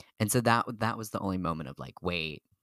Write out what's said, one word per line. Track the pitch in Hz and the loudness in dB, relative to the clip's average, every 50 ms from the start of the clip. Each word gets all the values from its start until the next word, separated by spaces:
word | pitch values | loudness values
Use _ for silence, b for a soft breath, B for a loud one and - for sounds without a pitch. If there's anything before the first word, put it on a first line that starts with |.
| B B B - | B B B -2
and | 110 104 | 0 2
so | - 123 | 4 4
that, | 113 117 117 117 - 123 117 107 | 6 6 6 6 4 0 -2 -2
that | 110 113 113 113 | -2 -2 -2 -4
was | 110 - | -6 -6
the | - - | -6 -4
only | 101 95 95 92 | -2 0 0 0
moment | 90 85 82 78 78 65 | 0 -2 -2 -2 -6 -8
of | 69 - | -10 -12
like, | - - - - | -12 -14 -12 -6
"Wait, | - 87 87 85 80 80 73 71 - _ _ _ | -4 -2 -2 -2 -2 -4 -6 -10 -14 _ _ _